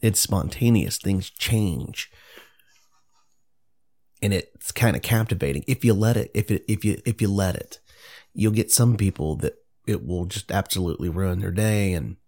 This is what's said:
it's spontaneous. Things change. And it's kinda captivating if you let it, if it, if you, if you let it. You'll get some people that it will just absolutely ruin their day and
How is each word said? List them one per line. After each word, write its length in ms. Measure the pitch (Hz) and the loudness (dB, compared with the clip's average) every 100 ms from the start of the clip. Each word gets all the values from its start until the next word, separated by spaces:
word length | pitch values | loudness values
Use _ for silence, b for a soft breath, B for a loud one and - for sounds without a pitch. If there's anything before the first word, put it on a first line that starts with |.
it's 200 | 113 101 | 2 2
spontaneous. 760 | - 98 80 - 120 113 64 - | 0 0 -2 0 4 4 2 -4
Things 320 | - 98 92 | -2 -2 -2
change. 800 | - - 113 104 73 65 110 - B B B B B B B B _ _ _ _ _ _ _ _ _ _ _ _ _ | -8 -2 0 0 -2 -6 -10 -12 B B B B B B B B _ _ _ _ _ _ _ _ _ _ _ _ _
And 100 | 104 | 0
it's 400 | 98 - - - | 0 -2 -12 -10
kinda 260 | - 117 71 | 0 2 2
captivating 640 | - 117 110 90 71 69 - | 2 0 2 -2 -2 -2 -4
if 180 | 127 | 0
you 100 | 123 | 2
let 220 | 101 110 113 | 4 4 2
it, 140 | - | 0
if 160 | - - | -2 -2
it, 140 | 104 - | -2 -2
if 160 | 107 | -2
you, 160 | 104 - - | 0 -2 -4
if 140 | 113 | -2
you 80 | 104 | 0
let 260 | 101 95 | 2 0
it. 260 | - - - _ B B B B | -2 -8 -18 _ B B B B
You'll 180 | - 107 | 0 2
get 180 | 107 - | 2 0
some 260 | - 120 110 | 4 4 4
people 400 | 98 - 78 76 | 0 0 -4 -2
that 180 | - - _ _ - | -4 -6 _ _ -4
it 180 | 104 | -4
will 220 | 65 90 87 | -2 -4 -4
just 240 | 101 - | -8 -4
absolutely 580 | 98 95 - 90 - 87 | -2 -2 -2 -4 -2 -4
ruin 320 | 82 95 90 | -2 -2 -2
their 100 | 98 | -2
day 420 | 90 110 107 98 | 0 0 2 0
and 240 | 87 58 - | -2 -4 -10